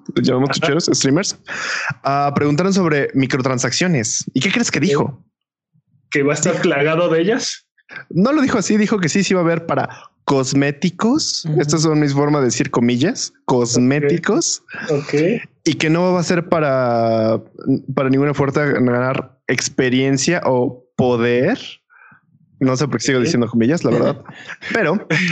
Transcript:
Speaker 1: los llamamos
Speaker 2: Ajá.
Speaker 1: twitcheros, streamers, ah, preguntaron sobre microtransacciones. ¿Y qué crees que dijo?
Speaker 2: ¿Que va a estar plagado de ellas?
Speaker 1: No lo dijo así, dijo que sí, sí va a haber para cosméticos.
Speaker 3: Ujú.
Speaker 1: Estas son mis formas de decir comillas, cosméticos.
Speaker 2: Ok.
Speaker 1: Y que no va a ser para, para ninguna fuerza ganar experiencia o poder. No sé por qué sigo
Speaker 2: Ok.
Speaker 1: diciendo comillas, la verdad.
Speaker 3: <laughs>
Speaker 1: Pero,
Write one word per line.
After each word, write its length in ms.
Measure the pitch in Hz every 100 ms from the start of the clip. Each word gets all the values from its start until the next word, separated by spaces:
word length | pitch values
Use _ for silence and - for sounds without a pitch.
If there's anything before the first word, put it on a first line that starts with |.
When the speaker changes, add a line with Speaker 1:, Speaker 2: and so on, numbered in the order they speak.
| -
Speaker 1:
los 140 | - 123
llamamos 240 | 127 139
Speaker 2:
Ajá. 80 | -
Speaker 1:
twitcheros, 320 | 160 151 -
streamers, 460 | - - 151 - - - - - - - -
ah, 280 | 139 139 143 139
preguntaron 360 | 147 147 185
sobre 380 | 190 165 143 131 139
microtransacciones. 1080 | 131 139 131 123 127 - 180 147 107 - - 254
¿Y 60 |
qué 100 | -
crees 180 | 247 233
que 100 | 156
dijo? 460 | 143 143 113 - _ _ _ _ _ _ _ _ -
Speaker 2:
¿Que 100 | 147
va 120 | 139
a 20 | 151
estar 260 | 180 170
plagado 480 | 180 143 151 165 175
de 120 | 160
ellas? 440 | 180 254 - - _ _ - - -
Speaker 1:
No 200 | 160 226
lo 120 | 302
dijo 160 | 254 233
así, 180 | - 208
dijo 220 | 208 220
que 100 | 160
sí, 140 | 202
sí 100 | 185
va 60 | 185
a 40 |
haber 220 | 165 165 165
para 240 | 135 - - - _ -
cosméticos. 1200 | 139 127 135 143 143 180 - 220 294 - - 160
Speaker 3:
Ujú. 140 | 156
Speaker 1:
Estas 220 | 147 165
son 180 | 160 151
mis 140 | 147
formas 280 | 139 147 147
de 40 | 127
decir 240 | 117 127
comillas, 640 | 131 117 120 165 - - _ -
cosméticos. 1160 | 123 117 113 123 143 143 165 180 240 - - - - -
Speaker 2:
Ok. 220 | 143 151 147 170 233 - _
Speaker 1:
Y 100 | - 131
que 140 | 160
no 240 | 165 180
va 60 | 180
a 40 |
ser 240 | 165 175 170
para, 960 | 170 147 131 123 117 113 113 110 110 - - - 135 - 139
para 140 | 131
ninguna 260 | 135 147 139
fuerza 300 | 139 151 143
ganar 640 | 131 123 120 127 135 - _ -
experiencia 960 | 127 - - 127 127 135 135 - 175 -
o 380 | 127 127 - _ -
poder. 640 | 127 120 120 120 151 - - - _ - - - _ _ _ -
No 160 | 131 127
sé 100 | 147
por 100 | 120
qué 60 | -
sigo 140 | 131
Speaker 2:
Ok. 60 | 117
Speaker 1:
diciendo 220 | 123 113
comillas, 360 | 117 113 170
la 80 | -
verdad. 300 | - 127 - - - -
Speaker 3:
<laughs> 260 | - -
Speaker 1:
Pero, 320 | 233 165 208 - 156 180